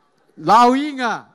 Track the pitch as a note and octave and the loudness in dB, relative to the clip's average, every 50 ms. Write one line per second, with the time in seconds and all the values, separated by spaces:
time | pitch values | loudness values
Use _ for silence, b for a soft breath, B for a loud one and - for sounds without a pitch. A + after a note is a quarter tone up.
0 | _ _ _ _ _ _ _ - D#3 E3+ G3+ A#3 A#3+ A#3+ B3+ C4+ D4 D4+ C#4 C4 | _ _ _ _ _ _ _ -8 -2 2 4 4 4 4 2 0 -4 -8 -8 -8
1 | B3+ A3 F#3+ C#3 - _ | -8 -8 -8 -8 -12 _